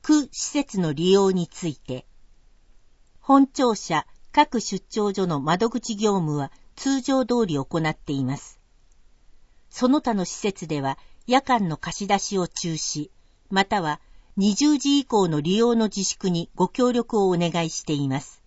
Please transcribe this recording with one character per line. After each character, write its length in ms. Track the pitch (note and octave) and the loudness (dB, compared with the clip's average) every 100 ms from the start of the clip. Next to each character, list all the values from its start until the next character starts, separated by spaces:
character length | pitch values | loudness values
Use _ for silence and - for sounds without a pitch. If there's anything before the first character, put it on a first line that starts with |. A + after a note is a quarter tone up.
区 300 | - D4+ C4+ | 4 2 2
施 160 | - - | -10 -6
設 320 | D4 C#4 G3 | -4 -4 -4
の 140 | E3+ | -2
利 180 | C#3+ F3+ | 0 4
用 200 | F#3+ F#3+ | 4 4
に 140 | F#3 E3+ | 2 -2
つ 220 | - F3 | -6 -8
い 80 | C#3+ | -8
て。 300 | - B2+ - - - - - _ _ - - _ _ - | -10 -12 -12 -20 -20 -20 -20 _ _ -20 -20 _ _ -20
本 260 | - C4+ C4+ | 4 6 6
庁 280 | - B3+ | 2 0
舎、 320 | G#3+ - D#3 - - - | 0 -2 -2 -2 -16 -2
各 320 | - D4+ A#3+ | 2 2 2
出 200 | - F#3+ | -4 -8
張 300 | - - G#3 | -6 -2 -2
所 140 | G3 F#3 | 0 -2
の 140 | D3+ | 0
窓 280 | D3+ F3+ A3+ | 0 0 0
口 280 | A#3+ - G#3 | -2 -8 -2
業 180 | G#3+ | 0
務 220 | G3 D#3 D3 | 0 0 -2
は 140 | C3+ - - | -6 -10 -20
通 280 | - C4+ C4+ | -8 -2 -2
常 240 | B3 C4 B3 | 0 0 2
通 180 | B3 | 0
り 120 | A3 D3 | 0 -2
行 220 | C3+ E3+ D#3 | -2 -2 -2
っ 80 | |
て 200 | D#3 - | -4 -6
い 100 | C#3 | -4
ま 140 | B2+ C#3 | -2 -4
す。 200 | - - _ _ _ _ - _ - - - - - | -10 -20 _ _ _ _ -20 _ -20 -20 -20 -20 -20
そ 200 | - B3 | -2 2
の 120 | D4 | 2
他 140 | C4 | 0
の 100 | G#3 | -2
施 120 | F3 - | -4 -4
設 300 | G#3 G3 D#3+ | -6 -6 -6
で 140 | D3+ | -4
は 160 | C3+ C3+ - - - | -4 -6 -12 -20 0
夜 160 | B3 | 0
間 260 | C4 A#3+ F#3+ | 2 0 0
の 80 | D3+ | -4
貸 300 | - - G3 | -8 -10 -2
し 0 | |
出 120 | G3 | -2
し 200 | - G3 | 0 -4
を 100 | F3 | -4
中 240 | - F3 | -6 -6
止、 380 | D#3 - D3+ D3+ _ _ _ _ | -6 -6 -8 -10 _ _ _ _
ま 160 | G3 G3 | -2 0
た 160 | G#3 | 0
は 180 | D#3+ D3 _ - _ - | -2 -6 _ -20 _ -2
二 160 | G3 | 0
十 240 | G3 D4 D4 | 2 2 2
時 200 | C#4 C#4+ | 2 0
以 60 | |
降 240 | C4+ A3 F#3 | 2 0 2
の 140 | D3+ | 0
利 160 | D3+ G3+ | 0 2
用 160 | A#3 | 2
の 120 | A#3 A3 | 2 0
自 180 | G3+ | -2
粛 260 | F#3 - F#3+ | -6 -4 -2
に 180 | E3+ E3+ | -2 -6
ご 140 | - F3+ | -2 -2
協 240 | - B3 | 2 2
力 260 | A#3+ A#3 A3 | 2 0 0
を 100 | G3 | 2
お 80 | F3+ | 2
願 240 | E3+ E3+ | 0 -2
い 60 | E3 | -4
し 140 | - | -6
て 100 | - | -6
い 160 | D3 C#3 | -2 -2
ま 120 | C3+ | -4
す。 220 | - - | -8 -20